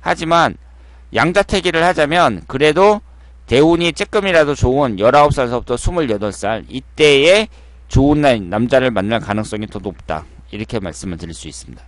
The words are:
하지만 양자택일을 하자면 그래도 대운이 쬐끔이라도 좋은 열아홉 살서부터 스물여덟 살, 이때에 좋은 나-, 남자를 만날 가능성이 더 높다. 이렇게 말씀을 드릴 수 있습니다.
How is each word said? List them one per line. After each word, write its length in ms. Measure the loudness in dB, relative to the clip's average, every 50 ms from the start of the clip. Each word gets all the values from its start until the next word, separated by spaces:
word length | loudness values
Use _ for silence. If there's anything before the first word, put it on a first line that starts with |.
하지만 560 | -4 -4 -6 -4 -2 0 0 2 2 0 -2 -6 -18 -20 -20 -20 -20 -20 -20 -20 -20 -6 -2
양자택일을 720 | 0 0 2 2 0 0 0 -2 -2 -2 0 0 2 2
하자면 600 | 2 2 2 0 0 2 2 2 2 0 -2 -10
그래도 540 | -8 -4 0 2 2 4 4 4 4 4 2 -4 -14 -20 -20 -20 -20 -20 -20 -6
대운이 460 | 0 2 4 4 4 4 2 0 -2 -2
쬐끔이라도 640 | -4 -6 -2 -2 -2 0 2 2 2 2 2 0
좋은 440 | -2 0 0 2 0 0 -2 -2 0
열아홉 340 | 2 4 6 6 4 4 2
살서부터 420 | 0 -2 -2 -2 -6 -4 -4 -6
스물여덟 560 | -4 -4 -4 -2 -2 -2 -2 -2 -4 -4 -6 -6
살, 320 | -6 -6 -6 -6 -6 -8 -12
이때에 800 | -14 -14 -14 -14 -2 2 4 4 4 4 6 4 4 4 2 -2 -8 -20 -20 -20 -20 -20 -20 -2
좋은 320 | 0 2 2 2 2 2
나-, 160 | 2 2 0
남자를 560 | 0 -2 -6 -4 -2 -2 2 2 2 2 0 -2
만날 260 | -2 -4 -2 -4 -4
가능성이 480 | -4 -4 -6 -6 -6 -6 -8 -10 -10
더 140 | -10 -12 -10
높다. 440 | -10 -10 -12 -12 -10 -8 -8 -8 -8 -14 -20 -20 -20 -16 -12
이렇게 260 | -12 -10 -8 -8 -8
말씀을 380 | -8 -8 -12 -10 -10 -10 -10
드릴 180 | -10 -12 -14 -14
수 140 | -16 -16 -16
있습니다. 340 | -18 -18 -20 -20 -20 -20 -20